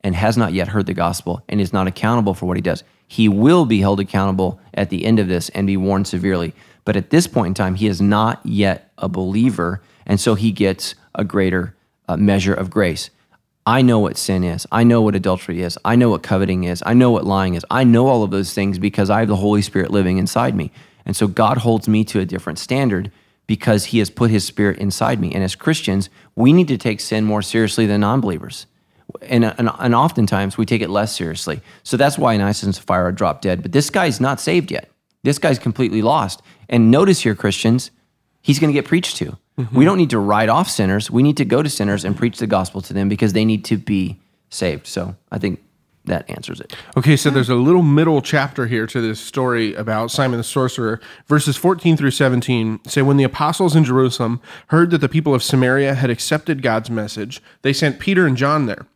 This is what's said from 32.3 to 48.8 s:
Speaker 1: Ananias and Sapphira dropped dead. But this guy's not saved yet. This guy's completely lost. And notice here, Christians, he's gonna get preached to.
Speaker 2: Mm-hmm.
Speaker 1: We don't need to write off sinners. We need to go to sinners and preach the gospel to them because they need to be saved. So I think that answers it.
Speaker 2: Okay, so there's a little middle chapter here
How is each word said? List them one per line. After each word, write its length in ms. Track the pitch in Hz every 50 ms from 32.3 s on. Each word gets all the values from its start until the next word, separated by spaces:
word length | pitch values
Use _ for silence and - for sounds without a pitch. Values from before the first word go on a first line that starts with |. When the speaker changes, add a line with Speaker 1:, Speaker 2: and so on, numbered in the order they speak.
| 110
Speaker 1:
Ananias 300 | 104 98 101 104 - -
and 120 | 98 92
Sapphira 400 | - - - 95 92 90 90 92
dropped 280 | 90 101 87 73 - -
dead. 180 | 98 90 87
But 100 | 80 95
this 180 | 87 139 147 -
guy's 300 | - 202 180 160 110 -
not 220 | 127 135 139 -
saved 280 | - - 165 175 151 180
yet. 220 | - - - _ _ _ _ _ _ _ -
This 160 | 131 143 -
guy's 200 | - 165 135 117
completely 420 | - 123 107 - 131 110 - 110
lost. 400 | 104 117 151 156 113 95 - - _ _ _ _ -
And 240 | - 123 120 113 113
notice 300 | 123 147 190 196 185 -
here, 140 | - 120 104
Christians, 540 | - - 104 95 - - 113 117 127 - - _ _ _ _ _ _ _ _ _ _
he's 180 | _ - 139 139
gonna 140 | 156 151 143
get 100 | 143 135
preached 320 | - 165 175 175 - -
to. 220 | - - 76 - - _ _ _
Speaker 2:
Mm-hmm. 200 | - 127 110 117
Speaker 1:
We 80 | 127 139
don't 120 | 175 196
need 120 | 185 175 135
to 100 | 123 110
write 300 | 101 101 104 104 113 110
off 200 | 113 156 185 -
sinners. 400 | - - 104 95 95 104 107 -
We 140 | - 117 135
need 140 | 147 147
to 80 | - 135
go 180 | - 117 131 156
to 60 | 147
sinners 340 | - - 104 104 101 95 85
and 140 | 95 101
preach 220 | - - 120 - -
the 80 | 120
gospel 340 | 104 104 95 92 - - 95
to 120 | 90 - 95
them 140 | 98 98
because 240 | 98 104 101 117 107
they 140 | 92 107 107
need 180 | 110 110 101 -
to 140 | - 113
be 420 | 101 - - 104 95 92 - - - _ _ _ _ _ _
saved. 380 | - - 95 90 76 - _
So 280 | - - 92 90 90 92 _ _ _
I 60 | -
think 260 | 95 104 101 87 - _ _ _ _ _ _ _ _ _
that 240 | - - 78 - -
answers 320 | - - - - - -
it. 120 | - - - - - - -
Speaker 2:
Okay, 220 | 131 120 143 151
so 120 | 131 - 147
there's 200 | 139 135 123 113
a 60 | 127
little 280 | 120 123 147 175 180 170
middle 380 | 147 143 151 165 165 156 139
chapter 440 | - - - 147 135 135 - - 127
here 200 | 110 123 110